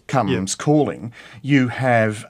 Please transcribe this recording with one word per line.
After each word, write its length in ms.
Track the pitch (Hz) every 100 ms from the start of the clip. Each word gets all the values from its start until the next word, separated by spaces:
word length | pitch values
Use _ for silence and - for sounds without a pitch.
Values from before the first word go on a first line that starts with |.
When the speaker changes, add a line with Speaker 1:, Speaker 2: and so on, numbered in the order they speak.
| -
Speaker 1:
comes 240 | 139 110
Speaker 2:
Yeah. 240 | 117 95 -
Speaker 1:
calling, 480 | 151 151 127 65 113 - - 117
you 260 | 135 143 127
have, 580 | - 131 117 110 107 -